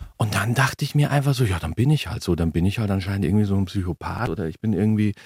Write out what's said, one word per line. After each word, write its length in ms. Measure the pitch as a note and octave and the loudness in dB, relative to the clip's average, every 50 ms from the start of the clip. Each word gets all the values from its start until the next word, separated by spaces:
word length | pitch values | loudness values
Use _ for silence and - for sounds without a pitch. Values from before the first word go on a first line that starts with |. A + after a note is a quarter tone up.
| - - - | -20 -10 -6
Und 200 | - - G#2+ G2+ | -4 -2 -2 0
dann 180 | G2 G2 A2+ B2 | -2 0 0 2
dachte 300 | - C3 C3 - - D3+ | 2 0 0 0 -2 -4
ich 120 | C#3+ - | 0 2
mir 160 | D3 C#3+ C3+ | 2 2 4
einfach 220 | B2 C#3+ C3+ C#3+ C#3 | 2 2 2 2 2
so, 120 | B2 C3 | 2 2
ja, 140 | G2+ F2+ E2+ | 0 0 0
dann 140 | - E2 D#2+ | -2 -4 -2
bin 140 | - A#2 C#3 | 0 2 2
ich 160 | D#3 C#3+ - F2 | 2 2 0 -2
halt 140 | E2+ - - | -8 -6 -2
so, 120 | - F2 | -2 0
dann 160 | D#2 E2+ E2 | 0 0 0
bin 140 | D#2 - - | 0 2 0
ich 120 | G2 G2 - | 0 0 0
halt 120 | A2+ G2+ | 0 0
anscheinend 320 | G2 F#2+ F2+ F#2+ G2 G2 G2 | 0 -2 -2 -2 -4 -2 0
irgendwie 200 | - G2 G#2+ G#2+ | 2 2 2 2
so 100 | G2 G2 | 2 2
ein 100 | G2 G2 | 0 0
Psychopath 640 | F#2 - G2+ F2+ F2 D#2+ - - - - F#2+ A2+ - | 0 -2 -4 -4 -4 -4 -6 -6 -8 -6 -4 -4 -4
oder 180 | E2 F#2+ F2+ D#2+ | -4 -4 -6 -6
ich 120 | D#2+ - | -6 -4
bin 140 | - G#2+ G#2+ | -2 -2 0
irgendwie 400 | E2 G#2 G#2+ G#2+ G#2 G#2+ G#2 G2+ - - | 2 2 2 2 2 2 0 0 -4 -10